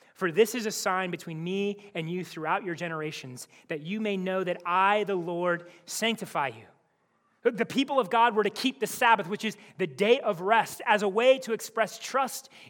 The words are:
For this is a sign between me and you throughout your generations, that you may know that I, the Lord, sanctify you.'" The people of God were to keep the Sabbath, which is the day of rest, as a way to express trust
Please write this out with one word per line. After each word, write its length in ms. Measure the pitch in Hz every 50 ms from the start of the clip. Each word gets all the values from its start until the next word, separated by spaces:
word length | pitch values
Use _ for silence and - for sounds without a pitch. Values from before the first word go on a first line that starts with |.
| _ _ _
For 160 | - 190 175
this 220 | 151 185 233 220 -
is 120 | 254 208
a 60 | 214
sign 400 | - - - 202 185 185 190 180
between 320 | 170 165 - 170 160 160 165
me 480 | 175 190 196 202 202 202 202 - - -
and 140 | 180 160 160
you 140 | 175 180 175
throughout 400 | 175 - 165 156 156 175 202 226
your 120 | 180 170
generations, 720 | 151 175 170 165 156 151 156 156 - - 131 127 127 - - _ - _ -
that 140 | 170 151
you 180 | 156 160 202 220
may 160 | 220 214 202 190
know 260 | 180 185 185 190 190
that 180 | 180 180 180 -
I, 380 | 175 175 185 190 196 208 214 208
the 120 | 196 202
Lord, 540 | 180 165 175 175 170 175 180 170 170 170 - - - _
sanctify 640 | - - - 214 226 226 - 185 147 - 165 143 131
you.'" 1040 | 113 113 107 - _ _ _ _ _ _ _ _ _ _ _ _ _ _ - 240
The 140 | 247 185 226
people 340 | - - 240 277 277 330 262
of 100 | 226 170
God 260 | 233 233 233 240 208
were 80 | 220 208
to 60 | 202
keep 300 | 208 - - 262 254 -
the 80 | 214 -
Sabbath, 400 | - - 254 233 226 208 196 165
which 180 | 208 202 -
is 100 | 220 - - - - - -
the 80 | 185
day 340 | 165 135 131 196 214 247 -
of 220 | - 165 156 160
rest, 400 | 180 196 226 226 190 - - - -
as 160 | 240 214 208
a 60 | 208 202
way 300 | 185 220 240 262 262 262
to 140 | 254 233 226
express 440 | 208 - - - 226 220 - - -
trust 500 | - - - 262 269 247 - - - - - - -